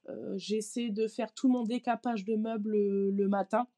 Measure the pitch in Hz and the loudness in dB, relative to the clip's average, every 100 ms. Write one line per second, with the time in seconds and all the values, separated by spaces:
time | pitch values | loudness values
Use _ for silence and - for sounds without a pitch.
0 | - - 139 196 190 214 208 247 240 208 | -10 -8 -6 -6 -2 -4 -2 -4 -4 -2
1 | 220 - 220 - 262 247 220 247 - 226 | -2 -2 -6 0 2 4 0 -2 -2 -2
2 | 247 226 190 220 220 226 214 208 202 196 | -2 -2 0 0 0 -2 0 2 2 2
3 | 196 196 196 196 190 220 247 | 2 2 2 2 2 0 0